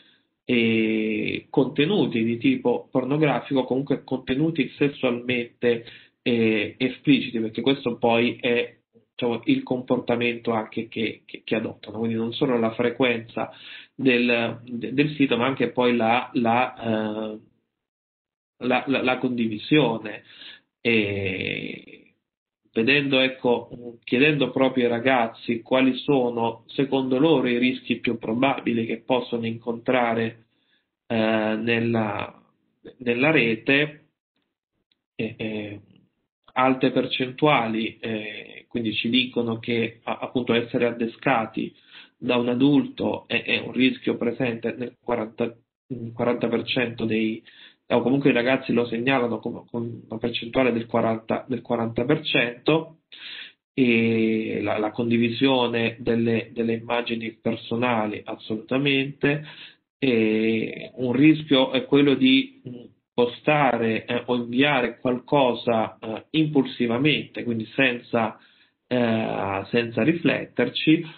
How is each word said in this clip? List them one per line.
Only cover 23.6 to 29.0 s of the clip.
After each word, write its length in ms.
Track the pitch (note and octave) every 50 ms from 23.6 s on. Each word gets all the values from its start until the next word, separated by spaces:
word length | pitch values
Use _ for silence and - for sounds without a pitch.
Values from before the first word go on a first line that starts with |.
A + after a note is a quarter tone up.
| - - - A#2+ A#2+ A#2+ A#2 - -
chiedendo 480 | - - A#2+ C#3 D3+ D#3 D3 C3 B2
proprio 340 | - C3 C3 C3 C3 C3 A#2+
ai 60 | A#2+
ragazzi 720 | A#2 A#2 A#2 C3+ C3+ B2 A#2 A2+ - - - - A#2 A2+
quali 340 | - - B2+ C3 C3 C3 B2 B2+
sono 680 | - - C#3+ C3+ B2 A#2+ A#2 A#2 A#2 A#2 A#2 - - -
secondo 500 | - - C#3 C3 C3+ C3+ C3 B2+ C3 B2+
loro 280 | C#3+ E3 D#3 C3 B2
i 120 | B2+ A#2+ A#2+
rischi 380 | B2 B2+ B2+ - - - A#2+
più 200 | - - B2 A2+ A2+
probabili 680 | - - - A#2+ C3+ C#3 C3 B2 - - A#2 A#2 A2+
che 160 | A#2 A#2 A2+